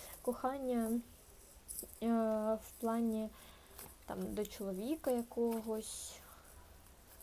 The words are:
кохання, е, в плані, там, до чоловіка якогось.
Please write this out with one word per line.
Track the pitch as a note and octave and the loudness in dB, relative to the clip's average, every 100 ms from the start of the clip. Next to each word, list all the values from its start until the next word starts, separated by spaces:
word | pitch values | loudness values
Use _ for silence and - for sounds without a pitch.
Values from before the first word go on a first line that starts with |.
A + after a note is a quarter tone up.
| - - | -12 -6
кохання, | - A#3+ B3+ C#4 B3+ B3 A3+ A#3 A#3+ - - - - - - - - - | -2 0 0 0 2 4 4 2 0 -12 -20 -20 -20 -18 -10 -8 -8 -2
е, | A3+ A#3 A3 A3 G#3+ | 4 6 6 4 4
в | A3 - - | 2 0 -2
плані, | A3+ A3+ A#3 A3 A3 - - - - - - - - | 2 4 4 4 0 -6 -18 -18 -18 -14 -14 -12 -8
там, | - F#3+ | -4 -2
до | G#3 G3+ | 0 -2
чоловіка | - G3 F#3+ A3+ D#4+ - | -2 -2 -2 0 0 2
якогось. | B3 A#3 - A#3 A3+ A3 A3 A3 - - - - - - - - - - - - - | 2 2 2 2 2 0 -2 -4 -8 -10 -12 -16 -18 -18 -18 -18 -20 -20 -20 -20 -20